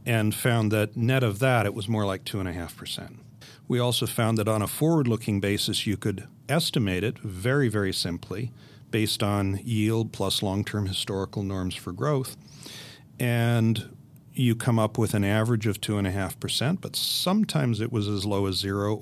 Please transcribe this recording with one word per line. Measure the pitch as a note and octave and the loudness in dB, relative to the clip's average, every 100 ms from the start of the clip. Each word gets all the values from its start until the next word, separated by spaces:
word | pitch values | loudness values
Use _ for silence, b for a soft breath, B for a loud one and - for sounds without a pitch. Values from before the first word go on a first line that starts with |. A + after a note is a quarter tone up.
| - | 0
and | A2+ G#2+ G#2+ | 2 2 2
found | B2+ A#2 G#2+ | 2 2 2
that | G#2+ G#2+ - | 2 0 0
net | A#2 C3 | 2 4
of | B2 G2 | 2 2
that, | C3 B2 G2+ | 4 4 2
it | |
was | A2+ G#2 | -2 -2
more | A2 G2+ | 0 0
like | F#2+ | -2
two | - G#2 | -4 -4
and | F#2+ | -4
a | |
half | E2+ E2 - | -4 -8 -10
percent. | - - F2 - - - B B B | -10 -10 -12 -16 -20 -20 B B B
We | B2 | 0
also | B2 A#2+ A#2 | 2 0 0
found | - A2 A2+ | 2 2 2
that | G#2 | 2
on | A2 | 0
a | G2 | 0
forward-looking | - D3+ E3 B2 A2 - G2+ | 0 2 4 4 0 0 0
basis, | G2 G2+ - G#2 - | 0 0 0 -2 -2
you | F#2+ | -2
could | A2 F#2+ - - - | -2 -4 -8 -14 -2
estimate | D3 E3 - G2+ F2+ | 0 0 0 0 0
it | G#2 - | -2 -4
very, | A2 F#2 G#2 C#3 B2+ | -8 -4 0 2 2
very | A2 G2 | 2 0
simply | F#2 F#2 F2 - F#2 A#2+ - B B B | -2 -4 -4 -6 -8 -8 -10 B B B
based | A2 G#2+ - | 0 0 0
on | G#2 G2+ G2 G2+ | 0 2 0 -2
yield | - A2 G#2+ A2+ A2 | -2 0 2 2 -2
plus | - F#2+ - | -2 -2 0
long-term | G#2 F#2+ G#2 G#2+ G2 | 0 -2 -2 -2 -2
historical | F#2 - G2 F#2+ - | -4 -4 -4 -4 -4
norms | G2 G2 F#2 | -4 -2 -4
for | F2 - | -4 -8
growth, | F2+ C3+ C#3+ C3 - B B B B B B B - | -4 0 0 -2 -10 B B B B B B B -2
and | B2 A#2+ A#2 A#2+ A2 A2 - - - - - | 0 2 4 4 4 2 -4 -12 -20 -20 -10
you | - B2+ | 0 2
come | A2+ B2 A2+ | 2 2 2
up | G#2+ - | 2 2
with | G#2+ G#2+ | 0 2
an | |
average | G2 G#2 A2 A#2 G#2+ | 2 2 2 0 0
of | F#2+ | -2
two | - G#2 | -2 0
and | G2 | 0
a | |
half | G2 F#2 - | 0 -4 -4
percent, | - - B2 F#3 | -4 -2 0 -2
but | - - | -4 -4
sometimes | - - - G#3 G#3+ D#3 C3 A2 | -2 -2 0 2 2 2 2 0
it | A2+ | 0
was | A#2 G2+ | -2 0
as | G#2 G2+ | -2 0
low | G2+ G2 | 0 0
as | F#2 | 0
zero | G2 G2+ G2+ G#2 | -2 0 0 -2